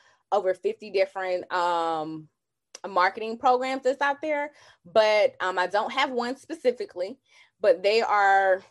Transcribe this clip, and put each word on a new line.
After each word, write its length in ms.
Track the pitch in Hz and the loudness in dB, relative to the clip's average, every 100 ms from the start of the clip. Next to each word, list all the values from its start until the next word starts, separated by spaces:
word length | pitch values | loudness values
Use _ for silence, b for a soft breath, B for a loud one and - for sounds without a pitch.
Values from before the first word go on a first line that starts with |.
| b b - | b b -2
over 240 | 208 185 180 | -2 0 -2
fifty 340 | 202 220 214 | -4 -6 -6
different, 600 | 190 190 196 185 180 - | -2 -2 -2 -6 -6 -4
um, 720 | 180 175 170 165 160 156 156 156 _ _ _ _ - 185 | -2 0 0 -2 -4 -6 -12 -16 _ _ _ _ -16 -4
marketing 500 | 196 185 202 220 233 | 0 0 0 -10 -2
programs 460 | 269 247 262 269 | 0 2 0 -4
that's 180 | 269 277 | -2 -2
out 180 | 285 277 | -2 -2
there, 340 | 311 294 294 B B B | -4 -4 -6 B B B
but, 520 | 175 220 214 214 196 - | -2 2 4 4 2 0
um, 180 | 185 185 | -4 -2
I 80 | 180 | -2
don't 240 | 202 254 | -2 -2
have 180 | 254 277 | -2 -2
one 280 | 247 240 269 | -2 -6 -8
specifically, 840 | - 320 254 240 202 180 190 - b b b _ | -12 -4 -2 -2 -8 -8 -10 -10 b b b _
but 220 | 214 175 | 2 4
they 180 | 196 220 | 4 2
are, 600 | - 208 196 196 190 190 - | 2 2 4 4 4 2 -2